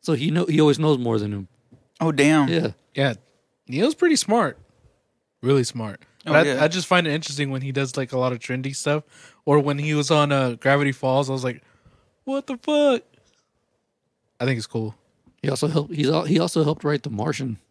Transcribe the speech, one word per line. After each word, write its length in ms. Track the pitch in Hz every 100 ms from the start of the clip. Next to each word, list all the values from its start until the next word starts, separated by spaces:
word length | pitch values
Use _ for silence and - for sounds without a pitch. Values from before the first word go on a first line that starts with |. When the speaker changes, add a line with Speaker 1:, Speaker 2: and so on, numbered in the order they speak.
Speaker 1:
so 140 | -
he 160 | 147 147
know, 140 | 160 175
he 140 | 156
always 180 | 156 143
knows 180 | 160 139
more 200 | 120 113
than 120 | 104
him. 160 | 101 95 _ _ - _ _
Speaker 2:
Oh, 100 | 165
damn. 380 | 156 147 156 139
Speaker 1:
Yeah. 240 | 165 - - _
Speaker 3:
Yeah. 200 | - 139 110 _ _ _ _ _
Neil's 260 | 127 240
pretty 220 | 302 349 302
smart. 420 | - 226 165 - _ _ _ _ _ _ _ _
Really 200 | 120 139
smart. 380 | 120 120 110 98 _ _
But 100 | -
Speaker 2:
Oh, 40 | 151
Speaker 3:
I, 40 | 156
Speaker 2:
yeah. 100 | 127
Speaker 3:
I 20 | 156
just 200 | 180 170
find 180 | 180 165
it 60 |
interesting 380 | 151 156 143 139
when 120 | 135
he 80 | 135
does, 260 | 135 135 131
like, 140 | 127
a 60 | 131
lot 140 | 127
of 80 | 120
trendy 340 | - 127 131
stuff. 300 | 139 - 147 - - - _
Or 160 | - 147
when 180 | 143 143
he 160 | 151
was 160 | 151 147
on, 220 | 156 147
uh, 240 | 139 131 117
Gravity 340 | 135 143 143
Falls, 400 | 131 131 131 135
I 20 |
was 120 | 135
like, 180 | 127 117 _ _ _ _ _ _
"What 240 | - 269 -
the 80 | 247
fuck?" 440 | - 302 294 240 - _ _ _ _ _ _ _ _ _ _ _ _ _
I 40 |
think 140 | 131 123
it's 80 | 107
cool. 300 | 117 110 - _ _ _ _
Speaker 1:
He 80 | -
also 200 | 131 -
helped, 260 | 156 147
he's 160 | 156 139
al-, 140 | 160
he 160 | 151 160
also 240 | 175 165
helped 180 | 147 151
write 220 | 147 147
The 60 | 147
Martian. 480 | 107 127 143 135 107 _